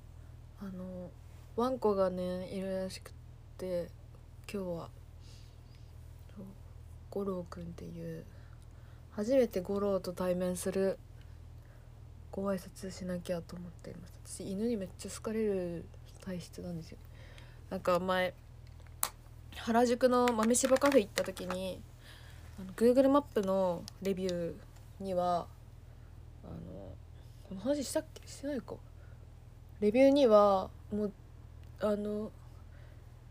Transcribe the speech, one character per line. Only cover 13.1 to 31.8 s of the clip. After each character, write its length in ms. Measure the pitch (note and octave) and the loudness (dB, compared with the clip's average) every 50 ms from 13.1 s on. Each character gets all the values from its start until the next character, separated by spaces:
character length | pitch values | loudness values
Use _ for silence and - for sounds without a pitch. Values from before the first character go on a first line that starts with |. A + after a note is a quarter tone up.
| F3+ F3 | -4 -4
き 140 | F3 - F3+ | -4 -2 -4
ゃ 80 | E3+ | -4
と 140 | E3 - F3 | -4 -8 -10
思 120 | F3 F3 F3 | -10 -10 -12
っ 40 | |
て 180 | - - - - | -12 -14 -14 -14
い 60 | - | -12
ま 100 | - - | -12 -14
す。 80 | - - - - | -14 -16 -16 -14
私、 260 | - - - F#3 - | -12 -10 -8 -6 -4
犬 160 | G3 F#3+ A3 A#3+ | -2 0 0 0
に 100 | A#3+ G#3 | 0 0
め 80 | F#3+ | -2
っ 40 | F3 - - | -6 -8 -10
ち 80 | - G3+ | -10 -10
ゃ 20 | |
好 120 | - - | -10 -8
か 120 | - A3+ A3 | -6 -2 0
れ 100 | A3 A3 | 2 2
る 420 | G#3+ G3 F#3+ F3+ F3 E3+ E3 E3+ - - - - - - - - | 2 2 2 0 -2 -4 -6 -8 -10 -14 -16 -18 -18 -18 -12 -8
体 160 | G3 F#3 F3 | -8 -6 -6
質 220 | E3 - - - | -8 -10 -10 -10
な 80 | F3+ F3+ | -8 -6
ん 80 | F3 E3 | -6 -8
で 60 | D#3+ | -8
す 80 | - | -10
よ。 80 | - - - - - - - - - - - - - - - - | -14 -16 -16 -18 -18 -18 -18 -18 -16 -16 -18 -18 -18 -18 -10 -6
な 60 | - F#3+ | -6 0
ん 20 | |
か 180 | - - F3+ F3 | 2 4 4 4
前、 360 | F3+ F#3+ F#3 F#3 F#3 F3+ - - - - - - - - - - - - - - - - - - - - - - - - - | 4 2 2 2 2 0 -2 -6 -14 -20 -20 -18 -18 -18 -18 -18 -18 -18 -2 0 0 0 0 -4 -18 -18 -18 -18 -18 -14 -12
原 320 | - - - A3 A#3 B3 A#3+ | -6 0 2 6 6 6 6
宿 200 | B3 A#3+ C4 B3+ | 6 6 6 6
の 200 | B3 B3 B3 B3 | 6 6 6 6
豆 260 | A#3+ A3 A3 A3+ B3 | 6 6 4 4 6
柴 240 | A#3 - B3 B3+ C4 | 4 4 4 6 6
カ 140 | - C#4+ | 6 8
フ 60 | C#4 C4 | 8 6
ェ 20 | |
行 80 | G3+ - | 6 6
っ 20 | |
た 120 | - - F#3 | 4 0 0
時 240 | F#3+ F#3 - F#3 F3+ | 0 -2 -6 -6 -6
に、 340 | F#3 F#3 F#3+ F#3 F3+ - - - - - - - - - - - - - - - - - | -4 -4 -4 -6 -8 -8 -12 -16 -18 -18 -18 -18 -16 -16 -16 -16 -16 -16 -16 -14 -14 -12
あ 40 | F#3+ | -12
の、 100 | F#3+ F#3 | -10 0
Google 360 | - A3 A#3+ B3 C4 C4+ C4+ | 6 6 8 10 10 8 10
マ 120 | C4+ C#4+ | 8 6
ッ 0 | C#4+ | 4
プ 180 | - - - | 4 2 0
の 420 | G3+ F#3+ F#3+ F#3+ F#3+ F3+ F3 E3+ - - - - F#3+ | 2 4 4 4 4 2 0 -2 -4 -10 -10 -4 -2
レ 100 | G3 G3 | -2 0
ビ 140 | F3 F#3 F#3 | 0 0 -2
ュ 20 | |
ー 240 | F3 F3 E3+ E3+ - - - - - - - - - - F#3+ | -2 -2 -2 -4 -6 -8 -14 -16 -18 -18 -18 -16 -12 -8 -6
に 120 | G3 F#3 | -2 0
は、 320 | F3 F3 F3+ F3 E3+ - - - - - - - - - - - - - - - - - - - - - | 2 4 4 2 2 0 -4 -10 -16 -18 -18 -18 -18 -18 -18 -18 -18 -18 -18 -18 -18 -16 -16 -16 -16 -14
あ 40 | F3 | -12
の、 460 | - E3 E3+ F2 F2+ - - - - - - - - - - - - - - - | -12 -12 -12 -12 -12 -12 -12 -14 -14 -16 -16 -18 -18 -18 -18 -18 -18 -18 -14 -12
こ 60 | F#3+ | -10
の 60 | F#3+ | -4
話 220 | F#3+ B3+ D4 D4 B3+ | 0 0 0 0 0
し 80 | - | -2
た 100 | - D#4 | -2 -2
っ 40 | D#4 - - | -2 -4 -8
け？ 140 | - - - | -16 -16 -16
し 140 | - - | -12 -8
て 60 | - C#4 | -6 -4
な 60 | D4 | -4
い 80 | B3 | -4
か。 140 | - - - - - - - - - - - - - - - - - - - - - - - - | -6 -8 -10 -12 -12 -16 -18 -18 -18 -18 -18 -18 -18 -18 -18 -18 -18 -18 -18 -18 -18 -18 -2 2
レ 120 | G#3 G#3 | 4 6
ビ 100 | G#3+ B3+ | 8 10
ュ 80 | C4+ C#4 | 10 10
ー 20 | |
に 160 | C4+ C#4+ C#4+ A#3 | 10 10 10 10
は、 420 | G#3+ G#3 G#3 G3+ G3 F#3+ F#3+ - - - - - | 10 10 10 10 8 6 2 -2 -8 -14 -10 -6
も 140 | G#3+ G#3 G#3 | -2 -2 -2
う、 60 | G3+ - - - - - - - - - - - - - | -2 -4 -8 -16 -20 -18 -18 -18 -18 -18 -18 -18 -16 -6
あ 160 | - | 0